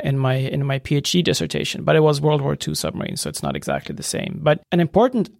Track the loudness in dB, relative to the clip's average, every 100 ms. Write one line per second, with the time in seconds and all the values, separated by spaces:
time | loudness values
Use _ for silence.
0 | 0 0 2 0 0 -2 -2 -2 0 0
1 | 2 2 2 0 -2 -4 -4 -2 2 6
2 | 6 4 2 2 0 -4 -4 -4 -4 -4
3 | -6 -6 -6 -6 -6 -4 -4 -4 -4 -10
4 | -6 -6 -6 -2 0 0 2 2 4 4
5 | 2 2 -4